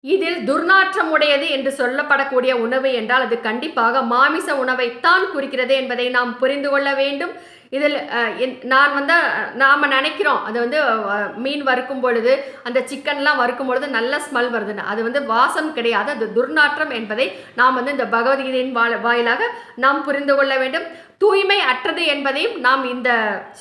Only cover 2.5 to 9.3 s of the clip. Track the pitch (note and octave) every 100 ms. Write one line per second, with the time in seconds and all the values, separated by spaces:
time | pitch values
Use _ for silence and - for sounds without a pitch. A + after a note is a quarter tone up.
2.5 | B3 A3+ C4 C4+ B3 A3 B3+ A#3+ A#3 A3+
3.5 | A#3 D#4 C#4 A3+ C4 A#3 A#3+ C#4+ D#4+ F#4
4.5 | C#4 B3+ B3+ A#3+ - E4+ F#4 F#4+ D4+ C4+
5.5 | B3+ B3 C4+ B3+ A#3+ B3 B3+ B3 A#3 C4
6.5 | C#4+ C#4+ C#4 C#4 C4+ C#4 C#4+ E4+ - -
7.5 | - _ C4+ D4 C#4+ - A#3+ A3+ F#3 B3+
8.5 | - B3 C4 C#4+ C#4 C#4 E4+ D4